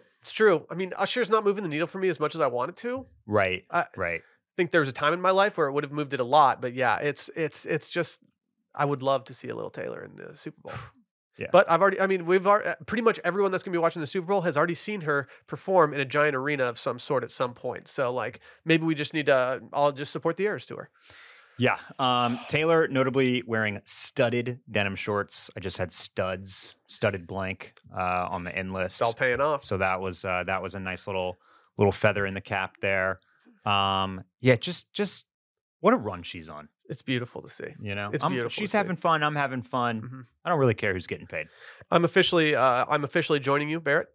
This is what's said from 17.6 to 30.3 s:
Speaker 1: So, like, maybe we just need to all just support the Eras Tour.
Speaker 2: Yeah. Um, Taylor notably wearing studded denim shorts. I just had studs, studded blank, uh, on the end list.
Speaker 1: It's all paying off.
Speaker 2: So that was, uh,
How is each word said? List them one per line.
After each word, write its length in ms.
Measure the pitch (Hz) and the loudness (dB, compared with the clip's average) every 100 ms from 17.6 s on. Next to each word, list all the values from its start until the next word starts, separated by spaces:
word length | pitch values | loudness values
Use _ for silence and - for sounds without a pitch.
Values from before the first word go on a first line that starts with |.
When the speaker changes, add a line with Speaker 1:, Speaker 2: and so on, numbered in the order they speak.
| 127 92 - | -10 -8 -8
Speaker 1:
So, 260 | - 127 | -4 -2
like, 280 | 127 107 - - - 160 | -2 -6 -10 -20 -6 2
maybe 180 | 160 165 | 2 2
we 80 | |
just 200 | 151 147 | -2 -2
need 140 | 160 143 | 0 4
to 340 | 135 127 127 110 | 4 4 -2 -4
all 200 | 139 143 | 0 0
just 180 | 135 143 | 0 -6
support 240 | 160 165 165 | -4 -4 -2
the 80 | |
Eras 220 | 202 151 - | -2 -4 -8
Tour. 240 | - - _ - - - - - - | -14 -14 _ -20 -20 -20 -20 -14 0
Speaker 2:
Yeah. 200 | 120 95 - - | 2 2 -4 -2
Um, 400 | 127 123 120 120 - | 2 4 2 0 -2
Taylor 380 | 147 160 165 160 | 0 4 4 4
notably 540 | 151 175 135 127 123 113 | 2 2 2 2 0 -2
wearing 320 | 110 107 101 - | -2 -2 -2 -2
studded 760 | - - - 120 120 120 123 - | 0 0 2 2 2 -2 -6 -4
denim 280 | 107 98 95 | -2 0 -2
shorts. 520 | - 104 101 - - - | -2 -2 -2 -2 -2 -4
I 60 | |
just 160 | 92 - | -6 -4
had 160 | 90 | -2
studs, 840 | - - - 92 92 95 - - - - | -2 -4 -4 -4 -4 -4 -2 -2 -6 -8
studded 380 | - 110 95 85 | -2 0 -2 -6
blank, 480 | 92 95 95 - - - 95 | -6 -6 -8 -14 -20 -12 -4
uh, 320 | 90 90 90 | -2 0 -2
on 140 | 92 | -4
the 120 | 87 92 | -6 -6
end 180 | 92 | -4
list. 220 | 95 92 - | -4 -4 0
Speaker 1:
It's 40 | |
all 120 | 117 | -2
paying 260 | 113 131 123 | 0 0 2
off. 220 | 147 143 | 0 0
Speaker 2:
So 140 | - 95 | -2 0
that 240 | 95 92 | 0 0
was, 240 | 95 90 | 0 0
uh, 180 | 95 | 2